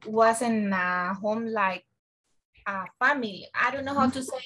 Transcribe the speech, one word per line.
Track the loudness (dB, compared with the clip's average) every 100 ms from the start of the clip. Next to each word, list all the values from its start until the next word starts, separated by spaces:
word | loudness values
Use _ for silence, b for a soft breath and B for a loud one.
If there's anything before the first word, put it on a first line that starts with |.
| -2
wasn't | 4 6 6 0 0 0
a | 0 0 0 -2
home | -2 -2 -2 -2
like | 0 0 -2 _ _ _ _ _ _ _ _ -8
a | -6 -8 0
family. | 2 2 -2 -8 -10
I | -2 -2
don't | -2 -4
know | 2
how | 2
to | 0
say | -6 -8